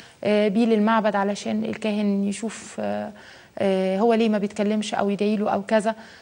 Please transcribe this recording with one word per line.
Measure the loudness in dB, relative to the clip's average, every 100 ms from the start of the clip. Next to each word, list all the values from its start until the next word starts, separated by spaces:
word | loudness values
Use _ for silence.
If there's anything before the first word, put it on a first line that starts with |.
| -20 -6
آه، | 0 2 2
بيه | 2 4
للمعبد | 4 4 2 2 0
علشان | -2 -4 -4 -4 -4
الكاهن | -4 -4 -2 0 0
يشوف، | -2 -4 -8 -8 -12 -8
آه، | -6 -4 -6 -12 -20 -20 -14 -4
آه، | 0 0 0 2
هو | 4
ليه | 4 2
ما | 2
بيتكلمش | -2 -2 -2 -2 -2 -2
أو | 0
يدعيله | 0 0 0 0
أو | -2
كذا. | 2 2 2 -4 -10 -20